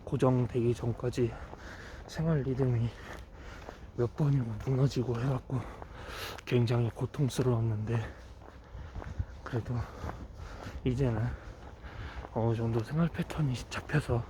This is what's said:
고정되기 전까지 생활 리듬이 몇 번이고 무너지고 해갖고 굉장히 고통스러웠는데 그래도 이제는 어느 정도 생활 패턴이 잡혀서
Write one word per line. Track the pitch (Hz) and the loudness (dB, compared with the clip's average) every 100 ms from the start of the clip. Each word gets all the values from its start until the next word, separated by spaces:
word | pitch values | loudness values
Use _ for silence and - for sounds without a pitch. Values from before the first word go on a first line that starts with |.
고정되기 | - 135 131 127 123 127 117 | -2 4 6 6 4 4 2
전까지 | 117 120 113 123 120 117 - - - - - - - - | 2 0 0 -2 2 2 0 -10 -14 -14 -14 -14 -14 -10
생활 | - 160 156 | -2 2 2
리듬이 | 131 127 131 117 117 - - - - - - - - - - - | 2 2 4 4 2 -2 -12 -14 -14 -14 -14 -12 -14 -14 -12 0
몇 | 120 - | 0 4
번이고 | 147 139 117 107 - | 4 4 2 -2 0
무너지고 | 131 135 127 120 117 | 4 4 4 0 2
해갖고 | 131 131 - 131 - - - - - - - - - | 2 0 0 -2 -2 -10 -12 -12 -10 -8 -8 -10 2
굉장히 | 123 117 120 117 | 4 6 4 2
고통스러웠는데 | - 123 - 139 - 127 120 113 107 107 117 107 - - - - - - - - - - - - - | 0 -4 2 2 4 4 4 2 0 0 0 0 -8 -16 -18 -18 -18 -14 -12 -10 -8 -8 -6 -6 -6
그래도 | - 120 104 120 - - - - - - - - - - | -4 -4 0 -2 -2 -6 -8 -8 -10 -12 -12 -10 -10 -4
이제는 | 131 123 135 110 120 - - - - - - - - - - | -2 2 2 4 0 -2 -10 -14 -16 -14 -14 -10 -10 -10 -4
어느 | - 113 | 2 2
정도 | 113 117 113 | 2 2 0
생활 | 110 147 170 | 0 2 2
패턴이 | - 175 - 147 123 - | 2 -4 0 0 0 -4
잡혀서 | - - 151 - 120 123 | -8 0 0 4 0 0